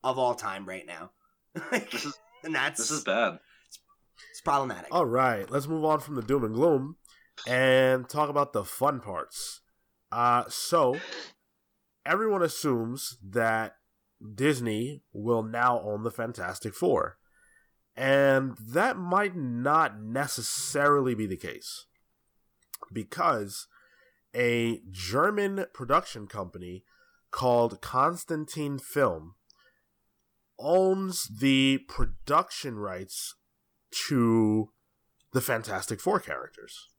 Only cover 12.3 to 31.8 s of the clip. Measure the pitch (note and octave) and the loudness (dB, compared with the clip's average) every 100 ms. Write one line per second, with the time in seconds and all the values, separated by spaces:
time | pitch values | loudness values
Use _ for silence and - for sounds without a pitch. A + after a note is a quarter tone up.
12.3 | G3 E3+ - D3+ A#2+ A2+ C3 - - G2 | 2 0 0 0 0 -2 -6 -10 -12 -4
13.3 | A2+ A2+ A2+ A2 - _ _ _ _ G#2+ | 2 2 2 -2 -10 _ _ _ _ -18
14.3 | G#2 C#3 C3+ A#2 G#2+ B2 D3 _ - G#2+ | 0 2 2 0 -2 -4 -8 _ -6 0
15.3 | A#2 A2 A#2 B2 A#2+ G#2 G#2 A2+ - A2+ | 0 0 2 2 2 -2 -4 -4 -4 -8
16.3 | - F2+ F#2+ A2 - F3+ G#2 - - _ | -6 -8 -6 -10 0 2 2 0 -6 _
17.3 | _ _ _ _ _ _ - C3+ C#3 C#3 | _ _ _ _ _ _ -4 2 4 6
18.3 | C3+ C3+ A#2 G#2+ C#3+ A#3 G3 F3 F#3 G#3 | 4 2 -6 -4 0 0 0 0 0 0
19.3 | F3+ C3 A#2 C3 D#3 D3+ G#2 G#2+ B2 C#3+ | -2 -4 -2 2 4 2 -2 -6 -4 -2
20.3 | - A2+ - - C#3+ C#3+ C#3+ C3+ A2 G#2 | -4 -4 -4 -2 2 6 6 4 0 -4
21.3 | F#2 F2+ - - - - _ _ _ _ | -4 -8 -10 -14 -16 -18 _ _ _ _
22.3 | _ _ _ _ - - G2+ G2+ - F3 | _ _ _ _ -20 -12 -10 -10 -2 0
23.3 | A#2+ G2+ - - _ _ _ _ _ _ | 0 -4 -10 -14 _ _ _ _ _ _
24.3 | A#2+ A#2+ A#2+ A#2 A2+ F#2+ F#2 F2+ B2 F3+ | 0 2 2 0 -2 -8 -12 -4 0 2
25.3 | G#3 G3+ G3 - - B2 D3+ - A#2 G2+ | 2 -2 -2 -6 -10 0 0 0 -14 -12
26.3 | G#2+ F#2 F2+ F2+ F#2 _ _ _ _ _ | -10 -10 -10 -14 -14 _ _ _ _ _
27.3 | - B2+ A#2+ A#2+ G#2 - B2+ D3 F3 - | -2 2 4 2 -2 -4 0 2 0 -6
28.3 | D#3 D3+ D#3 D3 C#3 - D3 B2+ D#2+ D#2+ | -6 -6 -6 -4 -6 -6 0 0 0 -10
29.3 | _ _ _ _ _ _ _ _ _ _ | _ _ _ _ _ _ _ _ _ _
30.3 | _ _ - C#3 F3+ F#3+ F#3+ F#3+ F3+ - | _ _ -8 2 4 4 2 -2 -6 -8
31.3 | G#2+ C3+ C3+ C3+ C3+ | 0 4 6 4 2